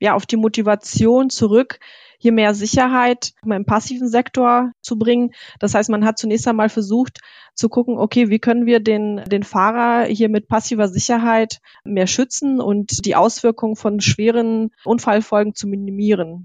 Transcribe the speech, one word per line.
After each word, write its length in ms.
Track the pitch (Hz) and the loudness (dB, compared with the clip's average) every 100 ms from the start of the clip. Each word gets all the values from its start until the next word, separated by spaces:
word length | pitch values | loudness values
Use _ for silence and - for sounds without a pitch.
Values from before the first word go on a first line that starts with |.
ja, 100 | 208 | 0
auf 140 | 202 - | 0 0
die 100 | 226 | 0
Motivation 920 | 214 220 208 208 - - 220 254 269 | 0 0 0 0 -2 0 2 4 2
zurück, 480 | - 220 214 262 - - - - _ | 0 2 2 0 -4 -20 -20 -20 _
hier 120 | 233 | 2
mehr 200 | 226 208 | 4 2
Sicherheit 800 | 202 214 269 254 254 247 247 - - | 0 0 0 2 2 2 0 -6 -8
im 200 | 220 196 | -6 -4
passiven 440 | 208 208 - 247 247 | 0 -2 -2 -6 -2
Sektor 640 | 233 - 262 240 240 247 - | -2 -2 0 2 2 0 -6
zu 160 | - 220 | -8 -2
bringen. 320 | 220 240 240 - - - | 0 2 0 -6 -20 -6
Das 140 | 208 | -2
heißt, 140 | 208 214 | 0 0
man 160 | 208 | 0
hat 140 | 220 220 | 0 0
zunächst 300 | 220 226 247 | -2 -2 0
einmal 200 | 220 220 | 0 0
versucht 520 | 226 196 226 254 - - - - | 0 -2 0 -2 -6 -20 -20 -20
zu 140 | - 226 | -4 -2
gucken, 280 | - 240 233 | 0 -2 -2
okay, 320 | 214 247 226 | 0 2 2
wie 120 | 220 | 2
können 260 | 233 240 233 | 0 0 2
wir 140 | 233 | 2
den, 420 | 220 214 208 202 202 | 2 0 -2 -6 -4
den 180 | 202 | -4
Fahrer 640 | 202 202 196 233 240 240 233 | -2 0 0 2 2 2 0
hier 220 | 214 220 | 0 0
mit 200 | 214 - | 0 -2
passiver 400 | 226 - 226 202 | -2 -2 -2 -2
Sicherheit 720 | 180 - 233 233 226 220 - _ - | -2 -2 0 2 2 0 -6 _ -18
mehr 240 | - 202 185 | -6 -2 0
schützen 520 | - 254 - 285 262 | 0 -2 -2 -2 0
und 440 | 202 208 202 - | 0 -2 -2 -6
die 100 | 208 | -2
Auswirkungen 640 | 170 214 - 233 226 220 214 | 2 2 2 -2 -2 -4 -4
von 240 | 214 208 | -4 -2
schweren 720 | - - 220 233 226 226 220 - | 0 0 0 2 0 -2 -4 -4
Unfallfolgen 680 | - 233 - 208 214 208 208 | -2 0 2 0 2 0 0
zu 140 | - 202 | -4 -6
minimieren. 760 | 196 196 196 208 196 165 175 | -6 -6 -2 0 0 -2 -10